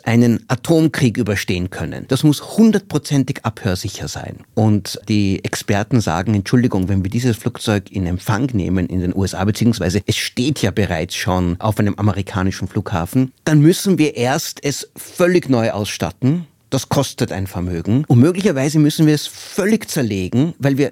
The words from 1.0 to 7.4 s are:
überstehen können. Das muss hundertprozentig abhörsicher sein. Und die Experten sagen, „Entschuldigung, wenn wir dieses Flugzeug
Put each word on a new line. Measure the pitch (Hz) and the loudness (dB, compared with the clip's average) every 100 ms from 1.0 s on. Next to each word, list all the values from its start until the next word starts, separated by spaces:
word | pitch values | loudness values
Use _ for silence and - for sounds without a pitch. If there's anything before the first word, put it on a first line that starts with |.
| 131 104 | 0 0
überstehen | 104 101 - 92 92 | -2 -2 -2 -4 -4
können. | - 76 65 - | -6 -8 -8 -4
Das | 127 | 2
muss | 156 147 - - | 2 2 -2 4
hundertprozentig | 226 208 - 151 - 143 127 131 117 | 4 4 0 -6 -2 -2 -2 -4 -6
abhörsicher | - 107 90 104 - 73 | -4 -4 -4 -4 -10 -10
sein. | - 67 - - - | -10 -12 -14 -10 0
Und | 110 104 95 - - | 2 2 0 -10 -2
die | 107 98 95 - | 0 0 -2 -4
Experten | - - 101 104 131 | -8 -2 -2 0 0
sagen, | 101 82 95 107 | 0 -2 0 0
„Entschuldigung, | 92 123 120 104 90 | 2 2 2 0 0
wenn | 98 | 0
wir | 95 | 0
dieses | 110 127 | -2 -2
Flugzeug | 110 | -2